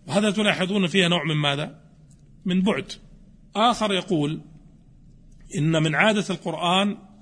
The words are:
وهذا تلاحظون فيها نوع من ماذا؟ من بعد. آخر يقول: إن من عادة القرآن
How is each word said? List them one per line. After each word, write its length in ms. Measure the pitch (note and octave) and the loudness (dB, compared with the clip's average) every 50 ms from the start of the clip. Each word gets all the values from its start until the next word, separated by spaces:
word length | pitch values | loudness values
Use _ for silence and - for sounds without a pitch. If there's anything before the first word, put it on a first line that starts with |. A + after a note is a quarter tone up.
| - | -10
وهذا 240 | - C3 G3+ G#3 G#3+ | -4 0 2 2 2
تلاحظون 560 | F#3 G#3 G#3+ G#3 F3 - F#3 F3 G3+ G#3 F#3 | 2 2 0 0 0 0 -2 -2 0 0 0
فيها 220 | E3 E3 G3 F3+ E3+ | 2 2 2 2 2
نوع 160 | F3 F3 D3 | 2 0 0
من 120 | D#3+ D#3 | 0 0
ماذا؟ 440 | D3+ D3 C#3+ C#3 C#3+ D#3 G#3 - - - - - - - - - - - - - - - | 0 0 0 0 -2 -4 -8 -10 -14 -20 -20 -20 -20 -20 -20 -20 -20 -20 -20 -20 -8 -4
من 180 | F#3+ F3+ F#3+ F#3 | -2 0 0 2
بعد. 300 | A3 F#3 - G3 - - - - - - - - - - - - - - | 0 0 -2 -4 -8 -12 -18 -20 -20 -20 -20 -20 -20 -20 -20 -20 -10 -2
آخر 360 | G3+ A3 B3 A3+ - A3 G#3 G3 | 0 2 2 2 2 0 -2 -2
يقول: 480 | F3+ - - F#3+ D#3 D3 D3 D#3+ - - - - - - - - - - - - - - - - - - - - - - - - - | -2 -2 -2 -2 0 0 -2 -4 -6 -10 -16 -20 -20 -20 -20 -20 -20 -20 -20 -20 -20 -20 -20 -20 -20 -20 -20 -20 -20 -18 -10 -6 -2
إن 240 | D3 D#3+ D#3+ D#3+ D#3 | 0 0 2 2 2
من 120 | D#3+ D3 | 2 2
عادة 300 | C#3+ F#3 A3 G#3+ G#3 F#3 - | 2 2 2 2 2 0 -4
القرآن 680 | F#3+ - - F#3+ F#3 D3+ E3+ E3+ F3+ F#3+ G3+ G#3 G3 - - - - - | -6 -6 -6 -8 -6 -4 -2 0 2 2 2 0 -2 -6 -10 -20 -20 -20